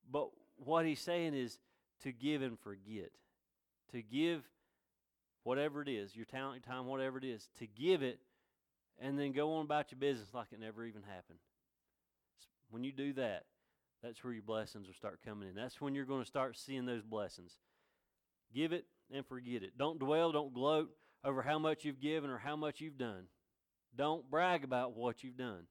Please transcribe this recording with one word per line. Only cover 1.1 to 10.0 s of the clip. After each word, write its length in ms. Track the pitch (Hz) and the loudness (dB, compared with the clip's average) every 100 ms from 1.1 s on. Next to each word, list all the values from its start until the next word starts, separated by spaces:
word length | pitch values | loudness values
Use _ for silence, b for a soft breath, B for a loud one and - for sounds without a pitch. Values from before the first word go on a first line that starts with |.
| 175 165 | 2 2
is 240 | 143 123 - _ _ _ _ | 2 -2 -4 _ _ _ _
to 100 | 139 | -8
give 300 | 120 135 151 | -2 0 2
and 160 | 131 117 | 0 -4
forget. 520 | 101 98 98 107 87 - _ _ _ _ _ _ _ | -10 -12 -8 -8 -8 -12 _ _ _ _ _ _ _
To 100 | 123 | -10
give 400 | 107 127 165 170 - _ _ _ _ _ _ _ _ _ | -4 2 2 2 -4 _ _ _ _ _ _ _ _ _
whatever 400 | 113 131 151 143 | 0 2 2 0
it 60 | 139 | -2
is, 280 | 117 101 104 | -2 -2 -8
your 80 | |
talent, 380 | 110 131 135 127 120 | -8 -4 -4 -6 -6
your 80 | |
time, 120 | 127 127 | -6 -2
whatever 320 | 135 131 131 | 0 0 0
it 60 | |
is, 240 | 131 113 - - | -4 -6 -10 -12
to 80 | 113 | -12
give 360 | 104 156 185 | 0 4 6
it 180 | 131 - _ _ _ _ _ _ _ - | 4 -2 _ _ _ _ _ _ _ -8
and 200 | 135 139 | -2 0
then 140 | 143 | 2
go 220 | 135 151 | 2 2
on 100 | 160 | 2
about 280 | 151 151 143 | 2 2 0
your 60 | |
business 360 | 127 | 0